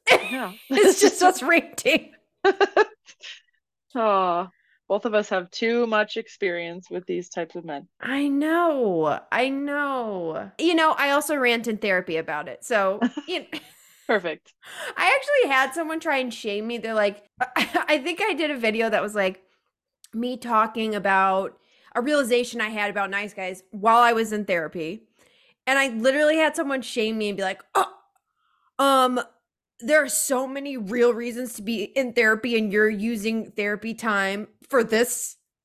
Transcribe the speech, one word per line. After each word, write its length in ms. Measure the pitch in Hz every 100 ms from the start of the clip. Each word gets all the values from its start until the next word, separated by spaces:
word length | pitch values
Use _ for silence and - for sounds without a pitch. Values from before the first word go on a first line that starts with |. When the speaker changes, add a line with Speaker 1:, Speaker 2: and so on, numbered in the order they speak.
Speaker 1:
<laughs> 100 | - 508 190
Speaker 2:
Yeah. 200 | 262 208 202 -
Speaker 1:
It's 320 | 277 415 -
just 220 | 403 -
us 180 | 359 370
ranting. 680 | 262 339 - - 233 302 - _ _ _ 381
Speaker 2:
<laughs> 60 | 392 - - 415 - _ - - - _ _ _ _ _ 262
Aw. 540 | 220 196 185 175 180 _ _ _ _
Both 180 | 196 233
of 80 |
us 160 | 208 208
have 200 | 185 180
too 360 | - 226 240 240
much 300 | 214 214 -
experience 720 | 226 - 190 175 170 170 185
with 160 | 180 180
these 240 | 175 175
types 260 | - 165 180
of 80 |
men. 240 | 170 143 165 _
Speaker 1:
I 260 | - 269 285
know. 920 | 277 302 330 349 285 233 170 156 135 -
I 160 | 214 254
know. 1040 | 277 285 285 285 262 226 190 170 160 196 -
You 160 | 330 330
know, 180 | 311 -
I 140 | 277
also 240 | 285 294 294
rant 300 | 247 233 233
in 100 | 220
therapy 400 | 220 185 185 160
about 320 | 160 151 147
it. 160 | 123 -
So, 340 | 220 190 208 233
Speaker 2:
<laughs> 140 | - 294
Speaker 1:
you 180 | 349 -
kn- 160 | - - _ _ _ -
Speaker 2:
Perfect. 440 | 220 175 156 _ _ - - 587 -
Speaker 1:
I 180 | 349 554
actually 320 | 554 571 403
had 200 | 262 269
someone 280 | 320 320 320
try 160 | 320 277
and 160 | 254
shame 340 | 226 220 202 220
me. 100 | 233
They're 160 | 214
like, 300 | 220 208 202 _
<laughs> 220 | _ 247 -
I 440 | - 359 - 302
think 200 | 269 339
I 120 | 415
did 180 | 302 302
a 60 | 277
video 320 | 226 214 226
that 120 | 214
was, 140 | 185 208
like, 260 | 190 190 _ _ _ _ _ _ _
me 220 | 220 247 254
talking 580 | 240 220 220 226 220
about 640 | 208 196 190 190 190 190 - _ _ _ -
a 60 |
realization 580 | 247 294 247 240 240 233
I 80 | 214
had 200 | 220 202
about 180 | 202 196
nice 240 | 196 208
guys 300 | 196 185 190 _
while 280 | 208 220 226
I 100 | 240
was 220 | 226 220
in 100 | 214
therapy. 600 | 208 180 160 180 160 214 _ _ _ _ _ _ -
And 140 | 269
I 80 | 269
literally 460 | 226 240 269 302 320
had 200 | 311 302
someone 240 | 294 269
shame 360 | 233 - 220 220
me 120 | 208
and 80 | 196
be 60 |
like, 180 | 190 196 - -
"Oh, 180 | 381 - _ _ _ _ _ _ _ -
um, 420 | 277 269 254 247 - _ _ _ _ _
there 240 | 233 302
are 60 | 277
so 380 | - - 254 262
many 280 | 277 277 262
real 380 | 190 240 240
reasons 400 | 226 240 233 254
to 80 | -
be 220 | 202 233
in 300 | 208 - 254
therapy, 440 | 233 220 220 240 233
and 160 | 214
you're 160 | 208 214
using 600 | 214 220 233 208 226 208
therapy 420 | - 208 208 220
time 540 | 226 233 202 190 202 214 _ _
for 140 | 262
this." 540 | 226 220 233 - - - _ _